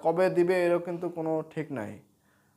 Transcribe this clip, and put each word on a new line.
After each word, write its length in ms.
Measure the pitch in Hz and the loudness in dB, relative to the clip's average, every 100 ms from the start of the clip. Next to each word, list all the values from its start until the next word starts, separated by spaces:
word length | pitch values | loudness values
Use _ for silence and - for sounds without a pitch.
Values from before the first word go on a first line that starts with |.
কবে 280 | 165 170 185 | 0 2 4
দিবে 360 | 165 175 180 175 | 4 2 2 2
এরও 120 | 175 | 2
কিন্তু 300 | 180 170 175 | -2 -6 -6
কোনো 340 | 165 160 156 156 | -4 -2 -2 -4
ঠিক 180 | 160 147 | -8 -6
নাই। 260 | 127 101 101 - _ _ _ _ | -6 -8 -12 -20 _ _ _ _